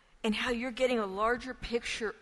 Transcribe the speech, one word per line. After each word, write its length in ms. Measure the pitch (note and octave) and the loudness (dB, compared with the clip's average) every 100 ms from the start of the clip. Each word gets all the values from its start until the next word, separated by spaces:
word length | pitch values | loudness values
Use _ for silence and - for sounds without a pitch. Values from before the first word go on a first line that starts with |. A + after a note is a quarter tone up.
| _ - | _ -4
and 120 | A3+ G#3+ | -2 0
how 160 | B3 | 0
you're 200 | A#3 B3+ | 0 -2
getting 280 | A3+ B3+ A#3+ | 2 2 4
a 60 | G3 | 0
larger 480 | F#3+ A3 A#3+ B3+ | 2 2 2 -4
picture 640 | A#3+ - A#3 - - G#3+ - | -8 -2 -2 -2 -4 -4 -4